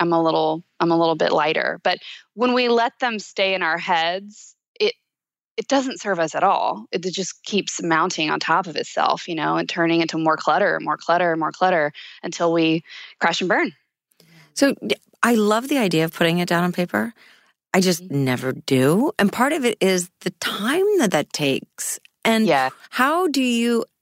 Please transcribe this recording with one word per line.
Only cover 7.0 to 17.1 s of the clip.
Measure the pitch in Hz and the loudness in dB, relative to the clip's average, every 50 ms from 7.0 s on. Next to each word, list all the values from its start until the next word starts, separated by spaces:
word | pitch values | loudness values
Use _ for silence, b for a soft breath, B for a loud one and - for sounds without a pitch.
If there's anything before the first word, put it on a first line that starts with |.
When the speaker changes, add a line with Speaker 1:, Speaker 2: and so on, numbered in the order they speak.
| 165 | -6
Speaker 1:
just | 185 165 - 185 - - _ - | -4 -6 -6 -6 -8 -10 _ -8
keeps | - - 196 170 - - - - | -4 -2 -2 -2 -2 -6 -6 -2
mounting | 175 165 156 165 185 - - 160 151 | 0 2 2 2 0 -2 -2 -2 -2
on | 156 151 | -2 -2
top | - - 160 175 190 | 0 0 0 0 0
of | 185 147 | -2 -6
itself, | - - - - - - - - 165 - - | -8 -8 -6 -2 0 0 0 0 -2 -4 -6
you | 170 | -6
know, | 160 151 156 165 | -4 -2 -2 -2
and | 165 170 165 | -2 -2 -4
turning | - 180 170 165 165 170 | -2 -2 0 2 2 2
into | 165 160 - 160 | 0 0 -2 -2
more | 160 156 156 | 0 0 0
clutter, | 151 - - 151 175 202 180 160 160 | 0 0 0 2 2 2 0 0 -2
more | 147 151 151 | -4 -4 -6
clutter, | - - - 165 175 180 175 165 | -4 0 0 2 2 2 0 0
more | 160 156 151 165 | 0 -2 -4 -2
clutter | - 185 185 190 165 151 147 143 B B B B B B | 0 0 2 2 2 0 -2 -4 B B B B B B
until | - 165 - 175 170 165 | -10 -6 -2 0 0 2
we | 170 165 160 160 165 - B B B B B B B | 2 2 2 0 0 -2 B B B B B B B
crash | - 170 175 - | -2 -2 0 0
and | 196 175 | 0 0
burn. | 208 262 349 240 151 _ _ _ _ _ _ _ _ _ b b b b b b b | 2 2 0 0 -4 _ _ _ _ _ _ _ _ _ b b b b b b b
Speaker 2:
So, | - 277 277 - - - | 2 2 2 2 0 -2
d-, | 214 202 - _ _ _ _ - | -4 -4 -6 _ _ _ _ 0
I | 226 240 | 2 4
love | 220 214 208 214 220 240 269 | 4 4 4 2 0 0 0
the | 311 277 | 0 0
idea | 233 190 165 160 160 | 0 2 2 0 0
of | 165 - | 0 0
putting | - 170 165 165 175 | 0 2 2 2 2
it | 180 180 | 0 0
down | 180 170 175 | 0 0 0
on | 180 175 | 0 0
paper. | - 180 175 - 208 214 233 | -2 -4 -2 -2 -2 -4 -4